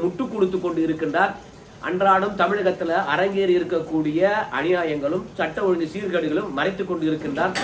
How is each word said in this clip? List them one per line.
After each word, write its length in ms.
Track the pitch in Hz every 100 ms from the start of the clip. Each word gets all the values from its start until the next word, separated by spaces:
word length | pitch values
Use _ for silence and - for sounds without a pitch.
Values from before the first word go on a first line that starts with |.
முட்டு 300 | 170 180 254
கொடுத்து 280 | 214 185 185
கொண்டு 260 | 175 160 160
இருக்கின்றார். 440 | 156 147 160 196 - - - - -
அன்றாடம் 580 | 151 185 196 190 202 208
தமிழகத்துல 640 | 175 208 185 180 165 170 143 151
அரங்கேறி 380 | 196 196 190 175
இருக்கக்கூடிய 760 | 165 170 160 160 151 160 190 214 - 127
அநியாயங்களும் 640 | 160 180 165 147 139 180 190 -
சட்ட 280 | 160 220
ஒழுங்கு 260 | 196 170 156
சீர்கேடுகளும் 580 | 185 196 175 156 160 214
மறைத்து 340 | 139 175 190 180
கொண்டு 260 | 165 156
இருக்கின்றார். 400 | 156 147 143 185 185